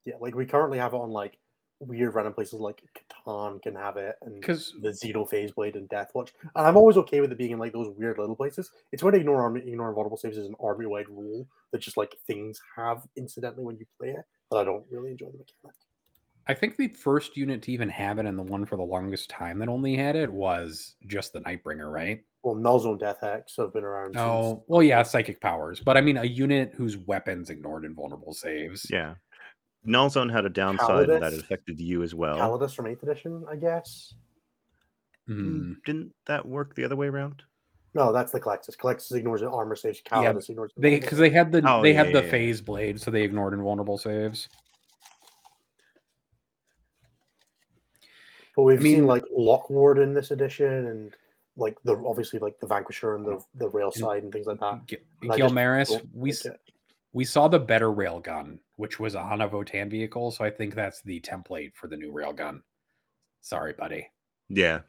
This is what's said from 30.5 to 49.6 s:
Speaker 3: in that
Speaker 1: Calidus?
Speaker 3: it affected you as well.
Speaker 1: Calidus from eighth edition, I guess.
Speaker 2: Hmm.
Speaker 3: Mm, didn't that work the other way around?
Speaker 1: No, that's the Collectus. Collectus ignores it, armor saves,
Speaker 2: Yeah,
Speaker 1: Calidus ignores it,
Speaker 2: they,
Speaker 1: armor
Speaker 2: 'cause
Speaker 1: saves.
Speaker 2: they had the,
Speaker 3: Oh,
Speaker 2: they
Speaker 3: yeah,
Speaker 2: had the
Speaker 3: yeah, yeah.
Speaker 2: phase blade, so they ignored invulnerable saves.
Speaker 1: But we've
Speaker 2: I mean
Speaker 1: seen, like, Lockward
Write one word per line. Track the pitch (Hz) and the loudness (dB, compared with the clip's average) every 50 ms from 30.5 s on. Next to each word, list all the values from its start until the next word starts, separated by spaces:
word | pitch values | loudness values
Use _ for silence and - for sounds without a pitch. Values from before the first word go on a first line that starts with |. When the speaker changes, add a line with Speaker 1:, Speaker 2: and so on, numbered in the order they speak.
| 85 98 95 98 98 95 120 113 98 - - 156 | 0 0 0 0 2 2 2 4 6 4 6 6
Speaker 3:
in | 160 80 | 4 2
that | 80 80 | 2 -2
Speaker 1:
Calidus? | 78 78 | -4 -4
Speaker 3:
it | 80 | -6
affected | - 95 92 _ - 82 78 | -6 -8 -8 _ -12 -10 -8
you | 85 85 90 87 | -6 -4 -2 -2
as | 85 82 85 | -2 -4 -4
well. | 82 85 78 76 | -4 -2 -2 0
Speaker 1:
Calidus | 78 120 113 117 123 139 135 - | 0 0 0 0 -2 -4 -6 -6
from | - 120 110 | -8 -10 -10
eighth | 120 - - | -10 -8 -6
edition, | 143 147 143 - 165 165 165 165 156 | -6 -6 -6 -8 -12 -12 -12 -12 -12
I | 151 | -10
guess. | 147 160 170 165 170 165 - - - - - - - _ _ _ _ _ _ _ _ _ _ _ _ _ _ _ _ _ _ _ _ _ - | -4 -2 -2 -2 -2 -8 -10 -18 -20 -20 -20 -20 -20 _ _ _ _ _ _ _ _ _ _ _ _ _ _ _ _ _ _ _ _ _ -10
Speaker 2:
Hmm. | 107 101 98 80 80 78 87 87 | -8 -6 -4 -4 -4 -4 -6 -8
Speaker 3:
Mm, | 87 - - | -10 -10 -6
didn't | - 151 156 170 170 _ _ _ | -6 -6 -6 -8 -12 _ _ _
that | - 147 143 - | -6 -6 -4 -4
work | 123 131 143 143 143 - | -6 -6 -8 -8 -8 -6
the | 131 127 | -6 -4
other | 123 139 | -4 -2
way | 135 143 | -2 -2
around? | 143 139 139 139 143 143 - _ _ _ _ _ _ _ _ _ _ - | -4 -4 -4 -6 -8 -10 -16 _ _ _ _ _ _ _ _ _ _ 2
Speaker 1:
No, | 147 135 117 | 4 4 4
that's | 110 123 120 - | 4 2 0 0
the | - 117 | -4 -4
Collectus. | - 113 101 - - - - | -2 -2 -4 -4 -6 -16 -14
Collectus | - - 127 120 - - - | -4 -2 -2 -2 -2 -6 -6
ignores | 127 123 110 120 113 104 | -6 -2 -2 -2 -2 -2
it, | 110 | -2
armor | 127 131 120 110 110 107 | -2 -2 -4 -4 -4 -6
saves, | - - 110 104 - _ - | -4 -4 -6 -6 -6 _ 0
Speaker 2:
Yeah, | 113 110 107 113 | 2 4 4 4
Speaker 1:
Calidus | 107 101 - - | 2 0 -6 -8
ignores | 110 113 110 104 _ | -10 -10 -10 -10 _
it, | - | 4
Speaker 2:
they, | 135 147 147 | 4 6 6
Speaker 1:
armor | 143 | 4
Speaker 2:
'cause | - 120 | 2 0
Speaker 1:
saves. | 147 147 | 4 6
Speaker 2:
they | 165 156 | 6 8
had | 143 170 170 160 | 8 6 6 6
the, | 160 165 147 | 4 6 6
Speaker 3:
Oh, | 135 123 117 | 6 6 8
Speaker 2:
they | 127 151 | 8 8
Speaker 3:
yeah, | 147 151 | 8 8
Speaker 2:
had | 151 147 | 6 6
the | 147 135 | 6 4
Speaker 3:
yeah, | - | 4
yeah. | - | 4
Speaker 2:
phase | - 120 117 117 113 104 | 0 2 2 0 0 -2
blade, | 104 107 104 101 107 104 101 107 | -4 -6 -4 -2 -2 -2 -4 -4
so | - - | -4 0
they | 110 110 | 2 2
ignored | 107 101 101 104 101 98 98 | 2 2 0 -2 -2 -2 -2
invulnerable | 101 98 101 104 101 101 104 101 98 | -2 -2 -2 -2 -2 -2 -4 -4 -4
saves. | - 110 104 107 107 107 113 120 - - _ _ _ _ _ _ _ _ _ _ _ - _ _ _ - _ _ _ - _ _ _ _ _ _ _ _ _ _ _ _ _ _ _ _ _ _ _ _ _ _ _ _ _ _ _ _ _ _ _ _ _ _ _ _ _ _ _ _ _ _ _ _ _ _ _ _ _ _ _ _ _ - - - - - - _ _ | -4 -4 -2 -2 -2 -4 -6 -8 -14 -14 _ _ _ _ _ _ _ _ _ _ _ -20 _ _ _ -20 _ _ _ -20 _ _ _ _ _ _ _ _ _ _ _ _ _ _ _ _ _ _ _ _ _ _ _ _ _ _ _ _ _ _ _ _ _ _ _ _ _ _ _ _ _ _ _ _ _ _ _ _ _ _ _ _ _ -20 -20 -20 -20 -20 -20 _ _
Speaker 1:
But | - | 8
we've | 135 131 131 127 | 8 10 10 10
Speaker 2:
I | |
mean | 147 151 151 | 8 8 8
Speaker 1:
seen, | 151 147 | 8 8
like, | 135 123 120 - - - | 8 6 4 2 -2 0
Lockward | 127 117 110 123 135 | 4 6 6 6 6